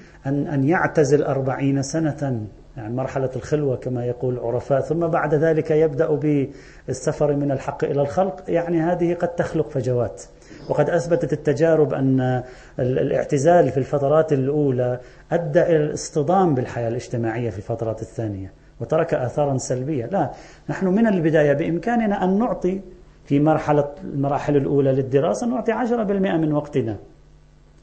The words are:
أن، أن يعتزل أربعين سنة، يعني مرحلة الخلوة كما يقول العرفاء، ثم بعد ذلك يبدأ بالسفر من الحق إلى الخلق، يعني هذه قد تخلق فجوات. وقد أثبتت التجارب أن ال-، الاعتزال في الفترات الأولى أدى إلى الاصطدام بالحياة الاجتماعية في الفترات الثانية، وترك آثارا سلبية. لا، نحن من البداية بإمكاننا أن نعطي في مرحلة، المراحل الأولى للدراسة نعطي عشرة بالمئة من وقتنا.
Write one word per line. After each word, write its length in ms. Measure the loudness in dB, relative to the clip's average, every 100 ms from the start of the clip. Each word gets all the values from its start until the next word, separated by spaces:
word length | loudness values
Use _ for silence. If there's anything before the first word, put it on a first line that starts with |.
| -20 -10 -4
أن، 200 | -2 -2
أن 160 | 0
يعتزل 600 | 2 2 2 2 4 4
أربعين 580 | 2 -2 -2 0 0 0
سنة، 680 | -2 -2 -2 -2 -4 -4 -6 -12 -18 -14
يعني 160 | -8
مرحلة 360 | -6 -4 -2 -4 -4
الخلوة 400 | -4 -2 0 -2
كما 300 | -4 -4 -4
يقول 280 | -2 -2
العرفاء، 480 | -2 -2 -4 0 0
ثم 260 | 0 -2 0
بعد 260 | 0 2
ذلك 380 | 2 4 2 2
يبدأ 360 | 2 2 2 0 0 2 0 0 -6 -20 -14 -8
بالسفر 480 | -4 -4 0 0 0
من 160 | 0
الحق 320 | -2 -4 -4
إلى 180 | -2 0
الخلق، 420 | 0 0 -2 -2 -2
يعني 340 | -2 0 0
هذه 320 | 0 0 0
قد 140 | 0 -2
تخلق 420 | -2 -2 -2 -2
فجوات. 540 | -2 0 0 -2 -6 -16 -20 -20 -12 -2
وقد 200 | 0 2
أثبتت 440 | 0 0 0 0
التجارب 600 | -2 0 2 4 4 4
أن 260 | 2 2 2 2 -2 -4 -14 -12 -4
ال-، 200 | -2 0
الاعتزال 720 | 0 0 0 2 6 6 4
في 80 | 0
الفترات 560 | -2 0 2 2 4
الأولى 640 | 0 0 0 2 0 -2 -4 -8 -20 -4
أدى 300 | -2 0 2
إلى 160 | 4 4
الاصطدام 800 | 2 -4 -4 -2 2 4 4 2
بالحياة 320 | -2 -4 -4
الاجتماعية 600 | -4 -4 -4 -4 -2 -4
في 80 | -6
الفترات 440 | -6 -4 -4 -6
الثانية، 500 | -8 -6 -6 -6 -10 -16 -20 -12
وترك 320 | -2 -2 0
آثارا 440 | -2 -2 -2 0 -2
سلبية. 480 | -2 -4 -4 -4 -2
لا، 260 | -2 -2 -6 -18 -14 -10
نحن 180 | -2 0
من 200 | 2 2
البداية 460 | 2 2 4 4
بإمكاننا 680 | 2 0 -2 -2 0 0 0
أن 160 | 0 2
نعطي 420 | 0 -2 -2 -4 -8 -20 -20 -18 -2
في 140 | 2
مرحلة، 500 | 4 2 2 2 0 -6
المراحل 520 | -8 -4 -2 -2 0 2
الأولى 360 | 2 2 2
للدراسة 560 | 2 2 2 2 0 -2
نعطي 240 | -2 -2
عشرة 320 | -2 0 0
بالمئة 340 | 0 0 0 2
من 160 | 2
وقتنا. 440 | 0 0 -2 -2 -4 -10 -20 -20 -20 -20 -20 -20 -20